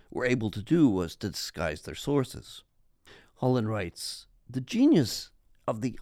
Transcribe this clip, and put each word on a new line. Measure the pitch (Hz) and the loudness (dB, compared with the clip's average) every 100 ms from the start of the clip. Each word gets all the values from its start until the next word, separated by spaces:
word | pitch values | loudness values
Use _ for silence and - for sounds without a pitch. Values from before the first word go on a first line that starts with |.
| - | -12
were | - | -4
able | 123 123 110 | 0 0 -2
to | 104 | -4
do | 101 170 147 | 0 4 6
was | 92 85 - | 4 -2 -4
to | 101 | -8
disguise | 71 - - 82 76 | -8 -10 -4 -4 -4
their | - | -10
sources. | 76 - 143 127 - - - - _ _ _ _ - _ - | -10 -2 0 0 -6 -18 -20 -20 _ _ _ _ -20 _ -4
Holland | 127 127 110 | 0 0 0
writes, | 107 90 - - - - _ - | -2 -6 -8 -12 -12 -18 _ -12
"The | 127 | -8
genius | 131 220 277 240 117 - - _ _ _ - | -4 4 6 6 4 -2 -12 _ _ _ -6
of | 113 | -4
the | 123 - | -4 -2